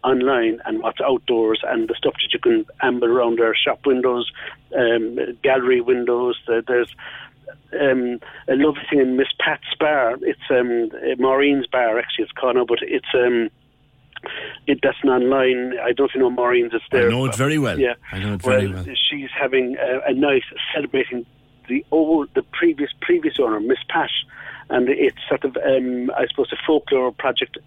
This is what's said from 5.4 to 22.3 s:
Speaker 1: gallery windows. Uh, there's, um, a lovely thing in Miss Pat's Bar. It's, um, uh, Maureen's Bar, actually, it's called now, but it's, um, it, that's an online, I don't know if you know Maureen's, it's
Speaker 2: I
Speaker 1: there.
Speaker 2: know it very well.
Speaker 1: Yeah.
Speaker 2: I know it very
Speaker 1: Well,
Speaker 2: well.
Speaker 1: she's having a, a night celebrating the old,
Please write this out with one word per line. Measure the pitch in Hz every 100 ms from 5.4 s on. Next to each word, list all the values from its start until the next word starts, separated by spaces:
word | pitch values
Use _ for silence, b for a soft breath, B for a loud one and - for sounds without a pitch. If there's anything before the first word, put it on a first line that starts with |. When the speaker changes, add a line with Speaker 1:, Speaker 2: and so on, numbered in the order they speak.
Speaker 1:
gallery | 139 131 127 127
windows. | 120 127 120 120 123 117 -
Uh, | 113 113
there's, | 123 117 - B B B _ - - _ -
um, | 139 131 120 123 B B -
a | 131
lovely | 151 143 -
thing | 147
in | 127 127
Miss | 131 -
Pat's | 160 151 - -
Bar. | 156 151 117 127
It's, | - - -
um, | 131 123 120 113 -
uh, | 135 127
Maureen's | 131 135 143 139 120
Bar, | 127 117 113
actually, | 120 -
it's | 110
called | - 127 123
now, | 120
but | 117
it's, | - 135 -
um, | 131 123 120 110 _ _ _ _ _ _ - B B B B -
it, | 135
that's | 135 -
an | 135
online, | 127 123 135 131 127 127 123
I | 117
don't | 120
know | 139
if | 135
you |
know | 127
Maureen's, | 123 120 123 117
it's | 113 -
Speaker 2:
I | 131
Speaker 1:
there. | 120
Speaker 2:
know | 117 135
it | 107
very | 135 156
well. | 127 117
Speaker 1:
Yeah. | 127 120 -
Speaker 2:
I | 95
know | 101
it | 101
very | 127 127 98
Speaker 1:
Well, | 92
Speaker 2:
well. | 90 123 -
Speaker 1:
she's | 147 135
having | - 139 131 123 135
a, | 139 131 139
a |
night | 131 143 135 - - -
celebrating | 160 139 135 127 123 117 _ _ _ -
the | 131 -
old, | 160 156 160 139